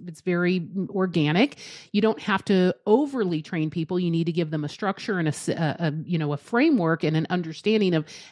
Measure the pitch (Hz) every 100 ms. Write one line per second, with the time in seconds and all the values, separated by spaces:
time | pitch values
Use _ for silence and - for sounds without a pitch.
0 | 180 160 - 175 180 185 165 190 180 190
1 | 185 170 147 165 285 - - - - 202
2 | 214 - - 196 - 190 180 - - 233
3 | 294 262 185 156 151 170 156 170 160 185
4 | 175 165 165 170 156 156 147 - 202 196
5 | - 185 160 - - 135 156 - 165 156
6 | 151 175 147 147 - 233 320 262 160 160
7 | 151 156 - 180 160 160 214 220 190 165
8 | 156 - -